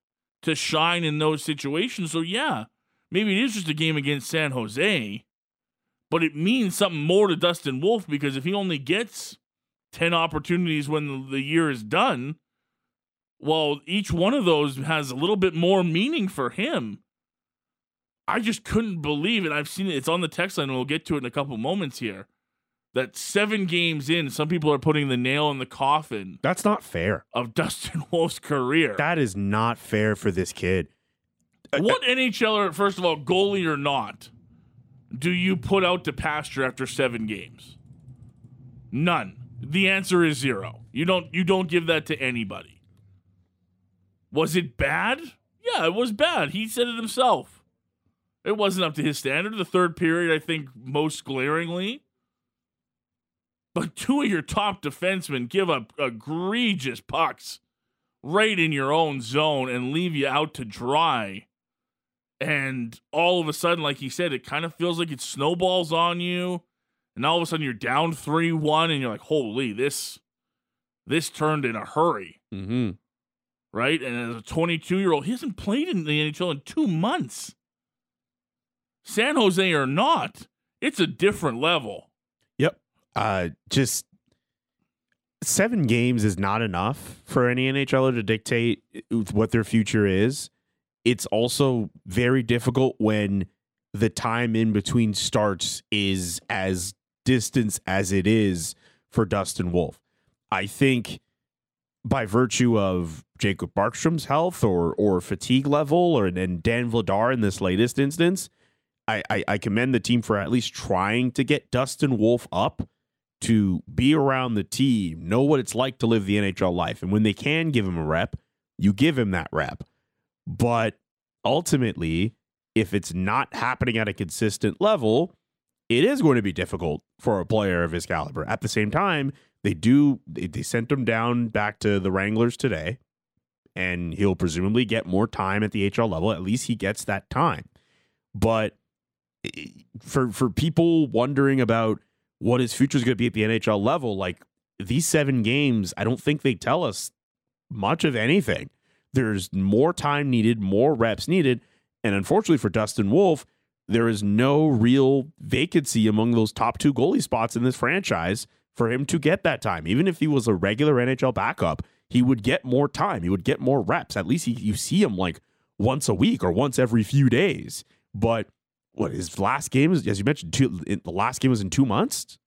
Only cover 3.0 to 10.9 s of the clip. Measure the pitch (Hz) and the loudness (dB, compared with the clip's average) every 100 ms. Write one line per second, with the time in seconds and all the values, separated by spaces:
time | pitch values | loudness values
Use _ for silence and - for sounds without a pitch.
3 | _ 180 214 190 262 214 165 151 160 151 | _ -2 2 2 0 -2 -4 -2 0 0
4 | 139 143 120 160 151 127 110 117 190 180 | -2 -4 -4 -4 -2 -4 -6 -2 -2 -2
5 | 107 104 - _ _ _ _ _ _ _ | -4 -10 -14 _ _ _ _ _ _ _
6 | _ 165 160 147 175 262 202 - 202 160 | _ -2 -2 -2 -2 0 -2 0 -2 0
7 | 151 190 208 156 175 170 143 131 180 226 | 2 4 4 2 0 -2 -4 -2 0 0
8 | 180 143 143 135 147 202 190 151 127 190 | -2 -4 -4 -4 -4 -4 -4 -6 -2 -4
9 | 233 - - - _ _ _ _ _ - | -4 -10 -16 -18 _ _ _ _ _ -4
10 | 170 170 165 156 143 175 175 156 143 | 0 0 0 -4 -2 0 0 -2 -2